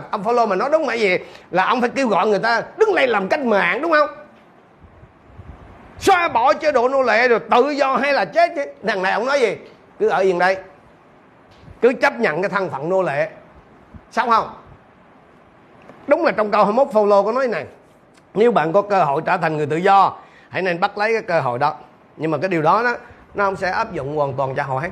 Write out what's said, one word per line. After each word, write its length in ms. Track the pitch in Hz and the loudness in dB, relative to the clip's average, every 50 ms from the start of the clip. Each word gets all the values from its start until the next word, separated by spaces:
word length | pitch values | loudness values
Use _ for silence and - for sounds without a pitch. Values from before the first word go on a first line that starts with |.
| 147 - | -4 -6
ông 140 | - 214 185 | -8 -6 -2
Phaolô 220 | 214 240 240 233 | 0 0 0 0
mà 100 | 220 190 | 0 0
nói 120 | 185 220 269 302 | -2 0 0 0
đúng 160 | 320 320 254 | 0 0 -2
là 60 | 226 | -2
gì? 240 | 240 226 196 185 170 - - - - - - | 0 0 0 0 0 -2 -6 -16 -20 -14 -4
Là 140 | - 175 190 | -2 0 0
ông 140 | 190 214 254 | 0 0 0
phải 100 | 233 240 | 0 -2
kêu 180 | - 262 277 240 | -2 -2 0 0
gọi 180 | 202 170 190 | 2 2 2
người 120 | 220 208 190 | 2 0 0
ta 240 | 170 226 233 226 185 - - - | 0 0 0 -2 -2 -6 -2 0
đứng 160 | 427 440 370 | 2 2 2
lên 140 | 311 277 254 | 2 2 2
làm 180 | 226 202 196 190 | 0 0 -2 0
cách 120 | 311 311 | -2 -2
mạng, 420 | 277 240 214 196 185 170 185 226 294 | 0 0 0 2 2 0 0 -2 0
đúng 100 | 339 320 | 2 2
không? 160 | 302 294 294 - - - - - - - - _ _ _ _ _ _ - - - - - - _ _ _ - - - - - - - - - - - - - - - | 2 2 2 -2 -8 -20 -20 -20 -20 -20 -20 _ _ _ _ _ _ -20 -20 -20 -20 -20 -20 _ _ _ -20 -20 -20 -20 -20 -20 -20 -20 -20 -20 -20 -20 -20 -16 -4
Xóa 300 | - - 392 349 339 330 | 0 2 2 2 2 0
bỏ 240 | 277 233 233 277 311 | 0 2 2 2 2
chế 200 | 302 320 302 294 | 2 0 0 0
độ 160 | 247 233 254 | 2 0 2
nô 140 | 277 277 262 | 0 0 2
lệ 260 | 240 208 214 247 254 | 2 2 2 4 4
rồi 120 | 233 208 - - | 2 0 0 2
tự 200 | 220 - 240 285 | 2 2 4 2
do 260 | 302 269 277 269 269 | 0 0 0 0 0
hay 160 | 240 262 285 277 | 0 0 0 0
là 120 | 254 196 | 0 -2
chết 280 | - - 311 349 349 320 | -2 0 0 0 0 0
chứ. 100 | 311 277 - - - - | -4 -8 -8 -10 -8 -6
Thằng 160 | 202 220 190 180 | -6 -4 -2 -2
này 100 | 190 190 | -2 -2
ông 140 | 190 220 | -2 -2
nói 140 | 262 277 285 | -2 0 0
gì? 160 | 247 208 170 139 - - - - - _ _ - | 0 0 -2 -4 -10 -16 -20 -20 -20 _ _ -4
"Cứ 80 | 196 220 | -2 0
ở 100 | 165 170 | 0 2
yên 200 | 196 190 180 175 | 2 2 2 2
đây. 180 | 180 185 190 190 - - - - - _ _ _ _ _ _ _ _ _ _ _ _ _ - - - - - - - | 2 0 0 -2 -6 -12 -20 -20 -20 _ _ _ _ _ _ _ _ _ _ _ _ _ -20 -20 -20 -20 -4 0 0
Cứ 100 | 240 269 | 0 2
chấp 280 | 196 - 277 247 233 | 2 0 -2 0 0
nhận 220 | 233 190 151 156 190 | -2 -2 -2 -2 -4
cái 60 | 196 | -2
thân 220 | 180 202 190 165 | -2 -4 -4 -4
phận 180 | 135 135 139 165 | -6 -8 -4 -2
nô 140 | 185 190 185 | 0 0 0
lệ." 260 | 165 139 143 156 - - - - - - - - _ - - - _ - - - _ | 0 -2 -2 -4 -4 -6 -12 -20 -20 -20 -20 -20 _ -20 -20 -20 _ -20 -20 -20 _
Sống 200 | - - 240 247 | -4 -2 0 2
không? 200 | 226 214 170 - - - - - - - _ _ _ _ _ _ _ _ _ _ _ _ _ _ _ _ _ _ - - - - - - - | 2 2 0 -2 -8 -16 -20 -20 -20 -20 _ _ _ _ _ _ _ _ _ _ _ _ _ _ _ _ _ _ -20 -20 -20 -20 -20 -14 -4
Đúng 180 | - 285 320 339 | 0 0 2 2
là 80 | 277 202 | 0 0
trong 180 | 220 214 208 | 0 -2 0
câu 140 | 202 214 208 | 2 2 2
hai 80 | 190 208 | 2 2
mươi 120 | 247 277 | 2 0
mốt 80 | - - | 2 2
Phaolô 280 | 214 208 202 208 196 196 | 2 2 4 4 4 2
có 100 | 208 226 | 2 0
nói 160 | 254 269 247 | -2 -2 -2
này: 180 | 208 160 131 107 - - _ _ _ _ _ _ _ _ _ _ - | -4 -6 -8 -10 -14 -20 _ _ _ _ _ _ _ _ _ _ -2
"Nếu 180 | 175 220 240 220 | 2 2 4 4
bạn 200 | 175 151 160 160 | 2 2 2 2
có 100 | 202 202 | 0 2
cơ 220 | 208 202 190 170 | 2 2 0 2
hội 180 | 147 139 151 165 | 0 0 -2 -2
trở 120 | - 175 | -2 0
thành 200 | 190 165 160 156 | 0 0 -2 -2
người 100 | 151 151 | -2 -2
tự 100 | 139 151 | -2 -2
do, 400 | 160 180 196 196 196 190 147 - - - - - - - _ | 0 2 4 6 6 6 4 2 -4 -12 -20 -20 -20 -20 _
hãy 140 | - 143 180 | -8 -4 -4
nên 180 | 190 170 170 | -2 -2 -2
bắt 180 | 180 202 - 208 | -2 -4 -2 -2
lấy 140 | 208 220 226 | -2 -2 -2
cái 100 | 220 - | -2 -2
cơ 180 | 170 175 165 | -2 -2 -2
hội 180 | 135 131 120 123 | 0 -2 -2 0
đó." 160 | 143 147 - - - - _ _ _ _ _ | -2 -2 -2 -4 -10 -20 _ _ _ _ _
Nhưng 140 | - 143 160 | -8 -4 -4
mà 80 | 160 143 | -2 -2
cái 100 | 135 190 | -2 -2
điều 140 | 185 165 147 | -2 0 2
đó 200 | 156 180 208 233 | 2 2 2 0
đó, 140 | 247 233 - - - - - - - - | -2 -4 -6 -8 -16 -20 -20 -20 -10 -4
nó 100 | - 202 | -2 -2
không 120 | 196 196 | -2 -2
sẽ 140 | 180 196 180 | -2 -4 -4
áp 220 | 185 - 226 220 185 | -4 -4 -4 -6 -6
dụng 240 | 160 131 139 147 | -8 -8 -6 -4
hoàn 160 | 151 143 139 131 | -2 -2 -2 -2
toàn 220 | 135 139 131 135 | -4 -4 -4 -4
cho 80 | 139 143 | -4 -6
hầu 160 | 135 131 131 | -4 -4 -4
hết 100 | 147 180 | -6 -6